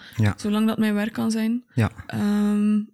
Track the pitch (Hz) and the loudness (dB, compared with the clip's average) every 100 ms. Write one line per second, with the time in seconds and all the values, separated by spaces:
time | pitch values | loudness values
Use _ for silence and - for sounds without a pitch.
0 | - - 208 - 208 208 220 220 214 208 | -10 0 0 0 -2 0 0 2 0 0
1 | 214 240 226 220 220 240 - - 104 - | -2 -2 -2 0 0 -2 -4 0 0 -2
2 | - - 208 208 208 208 208 214 214 | -10 -2 0 2 2 2 2 2 -2